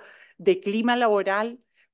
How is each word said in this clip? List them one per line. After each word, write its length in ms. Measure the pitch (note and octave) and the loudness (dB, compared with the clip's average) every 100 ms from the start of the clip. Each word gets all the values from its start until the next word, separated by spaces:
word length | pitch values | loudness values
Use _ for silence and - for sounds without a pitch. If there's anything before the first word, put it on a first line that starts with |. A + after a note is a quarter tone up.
| - - - - | -10 -20 -20 -2
de 240 | G3 F#3 | 0 0
clima 340 | G3+ A3 A#3 A#3+ | 0 -2 0 2
laboral, 640 | A#3 G3+ F#3+ G3 A3+ A#3+ _ _ _ | 2 2 0 -2 -4 -8 _ _ _